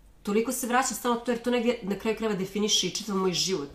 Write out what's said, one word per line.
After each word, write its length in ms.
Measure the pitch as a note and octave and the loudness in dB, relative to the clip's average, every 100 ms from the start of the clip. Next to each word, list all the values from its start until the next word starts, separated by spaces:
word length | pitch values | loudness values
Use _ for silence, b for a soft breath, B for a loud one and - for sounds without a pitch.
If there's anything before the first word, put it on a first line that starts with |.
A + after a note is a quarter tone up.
| - - | -20 -12
toliko 300 | - G#3+ A#3 | 0 2 2
se 140 | B3 A#3 | -2 2
vraća 280 | B3 B3+ | 2 2
stalno 240 | G#3+ A#3+ A#3 | -2 0 0
to, 120 | B3+ | 0
jer 120 | A#3 | -2
to 80 | B3 | 2
negde 280 | B3 A#3 A#3+ | 2 2 0
na 160 | F#3 G3 | -2 -2
kraju 200 | A3+ G#3+ | -2 -2
krajeva 200 | A3 F#3+ | 0 -2
definiše 500 | F#3+ G#3 G#3 - F3+ | -2 -2 2 2 0
i 40 | |
čitav 260 | - - F#3+ | -4 -4 0
moj 160 | F#3 | 0
život, 360 | D#3+ D#3+ F3+ C#3 | 0 0 -2 -4